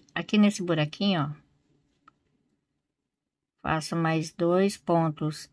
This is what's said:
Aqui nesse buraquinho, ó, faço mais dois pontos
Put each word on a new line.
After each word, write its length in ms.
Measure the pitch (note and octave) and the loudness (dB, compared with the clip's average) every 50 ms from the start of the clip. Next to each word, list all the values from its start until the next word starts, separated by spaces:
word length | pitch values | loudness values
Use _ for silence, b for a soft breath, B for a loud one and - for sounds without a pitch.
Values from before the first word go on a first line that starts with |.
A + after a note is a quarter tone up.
| _ _ - | _ _ -8
Aqui 240 | E3 E3 - - G#3 | -8 -6 0 4 4
nesse 240 | G#3 G3+ G3+ - F3+ | 4 4 4 0 -2
buraquinho, 600 | F3+ E3 D#3 D3+ D3 - - G3 G3+ F#3+ D#3+ C#3 | -2 0 0 0 -2 -2 -4 -2 0 0 0 -2
ó, 240 | D3+ D3 - _ _ _ _ _ _ _ _ _ _ _ _ _ - _ _ _ _ _ _ _ _ _ _ _ _ _ _ _ _ _ _ _ _ _ _ _ _ _ _ _ _ _ _ | -4 -6 -12 _ _ _ _ _ _ _ _ _ _ _ _ _ -20 _ _ _ _ _ _ _ _ _ _ _ _ _ _ _ _ _ _ _ _ _ _ _ _ _ _ _ _ _ _
faço 360 | - - D#3 D#3+ D3+ - E3+ | -4 -2 -2 -2 -2 -4 -2
mais 340 | E3 E3 D#3+ D#3+ D#3+ D#3 D#3 - | -2 0 0 0 0 -2 -4 -4
dois 440 | - E3+ E3+ F3 F#3 G3 G3+ - | -2 0 2 2 2 2 0 0
pontos 720 | - - - E3+ E3+ E3 D#3+ D3+ D#3 D#3 D3+ D3+ - - - | -4 -2 0 2 2 2 0 -2 -2 -4 -6 -6 -6 -14 -20